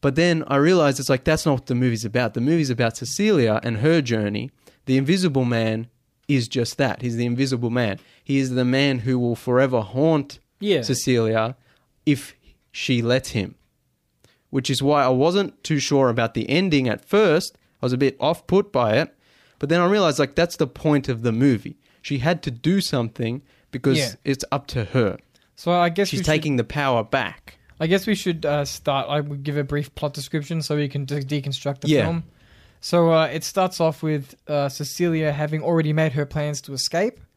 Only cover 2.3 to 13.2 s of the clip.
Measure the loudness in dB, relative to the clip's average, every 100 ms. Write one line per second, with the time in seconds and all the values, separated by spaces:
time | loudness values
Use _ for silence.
2.3 | -2 0 2 0 0 -2 -2 -10 -2 2
3.3 | 4 4 2 -2 0 2 2 2 0 0
4.3 | -2 -8 _ -20 _ -2 0 2 2 2
5.3 | 0 0 0 0 -2 -6 _ _ _ _
6.3 | 0 0 -2 -4 0 -2 -2 -4 -2 -2
7.3 | 0 -2 -2 -2 -2 -2 -4 _ _ -2
8.3 | -2 0 0 0 2 2 0 0 0 0
9.3 | -2 0 2 4 0 -2 0 2 2 -2
10.3 | -12 _ _ 0 0 0 -2 0 2 2
11.3 | 0 -2 -6 _ _ _ _ -2 -2 -2
12.3 | -20 -20 _ _ -12 -2 0 2 -2